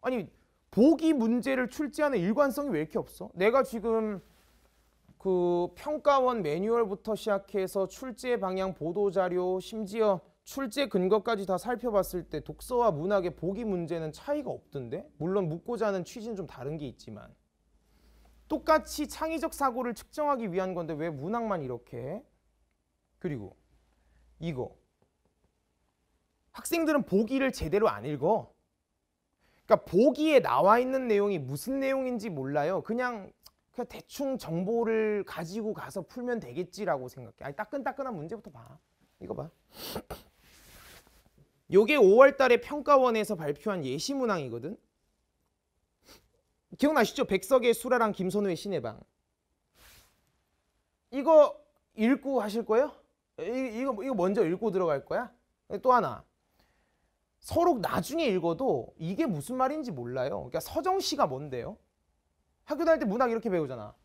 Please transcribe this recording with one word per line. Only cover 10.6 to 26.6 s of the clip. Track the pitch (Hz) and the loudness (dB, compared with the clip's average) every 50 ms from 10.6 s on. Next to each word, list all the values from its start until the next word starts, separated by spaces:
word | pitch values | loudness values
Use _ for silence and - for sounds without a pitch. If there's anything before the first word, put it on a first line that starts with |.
| 269 233 - 277 277 220 | -6 -4 -2 -2 -2 0
근거까지 | - 190 180 185 208 214 190 233 226 196 196 | 0 0 2 4 2 2 2 0 -2 -2 -2
다 | 180 190 175 | -2 -2 -2
살펴봤을 | - 226 247 214 240 247 208 196 180 - - 175 160 | -2 -4 -6 -4 -4 0 0 0 0 0 -4 -8 -8
때 | - - 151 | -6 -10 -10
독서와 | - - 151 - - - 254 240 240 226 | -8 -10 -14 -14 -10 -4 0 2 2 2
문학의 | 170 143 156 190 208 196 175 175 143 | 2 0 -2 0 0 0 0 -2 -6
보기 | - - 175 196 196 247 | -4 -6 -6 -4 -4 -4
문제는 | 220 190 180 170 151 170 165 160 156 | -4 -2 -2 -2 -4 -4 -6 -6 -8
차이가 | 151 - - - 294 302 262 247 | -10 -10 -6 -4 -4 -4 -4 -6
없던데? | 131 120 _ _ - 139 123 117 127 175 - - _ _ | -10 -10 _ _ -10 -10 -8 -8 -8 -10 -10 -14 _ _
물론 | 147 175 190 208 190 160 | -4 -2 0 0 0 0
묻고자 | 151 170 - - 240 202 226 214 | -4 -6 -6 -8 -4 -2 -2 -2
하는 | 196 190 170 | -2 -4 -6
취지는 | - - 240 214 233 226 | -8 -12 -12 -10 -10 -10
좀 | 185 175 | -10 -10
다른 | - - - 123 139 156 165 | -12 -12 -12 -10 -8 -8 -8
게 | 196 - | -8 -10
있지만. | - _ - - 110 104 120 - - _ _ _ _ _ _ _ _ _ _ _ _ _ _ _ _ _ _ _ _ _ _ _ | -12 _ -16 -16 -16 -16 -16 -20 -20 _ _ _ _ _ _ _ _ _ _ _ _ _ _ _ _ _ _ _ _ _ _ _
똑같이 | 311 269 - - 311 311 311 - - - 302 | -6 -6 2 4 2 2 2 -2 -6 -6 -6
창의적 | - - - 311 320 320 320 330 320 320 | -8 -6 -6 -4 -4 -2 -2 -4 -6 -4
사고를 | - 285 262 233 247 247 247 226 | -2 -2 -2 0 -2 -4 -4 -6
측정하기 | - - _ - - 302 294 285 247 226 196 | -8 -12 _ -6 -4 -2 0 0 -2 -2 -4
위한 | 165 185 185 185 185 | -4 -2 -4 -2 -4
건데 | 180 170 156 165 | -6 -6 -6 -6
왜 | 143 160 170 | -4 -4 -6
문학만 | 156 135 135 175 220 240 226 220 202 170 | -6 -6 -6 -6 -4 -4 -2 -2 -4 -4
이렇게 | 143 123 123 117 - - - 117 | -4 -6 -8 -10 -10 -12 -12 -10
해? | 120 135 170 226 294 _ _ _ _ _ _ _ _ _ _ _ _ _ _ _ _ _ _ _ | -10 -8 -10 -10 -12 _ _ _ _ _ _ _ _ _ _ _ _ _ _ _ _ _ _ _
그리고 | - 175 147 120 101 95 98 _ _ _ _ _ _ _ _ _ _ _ _ _ _ _ _ _ | -8 -8 -6 -6 -10 -14 -18 _ _ _ _ _ _ _ _ _ _ _ _ _ _ _ _ _
이거. | 156 170 156 123 117 - - _ _ _ _ _ _ _ _ _ _ _ _ _ _ _ _ _ _ _ _ _ _ _ _ _ _ _ _ _ _ _ _ _ _ _ | -8 -8 -6 -6 -6 -8 -10 _ _ _ _ _ _ _ _ _ _ _ _ _ _ _ _ _ _ _ _ _ _ _ _ _ _ _ _ _ _ _ _ _ _ _
학생들은 | _ - | _ -14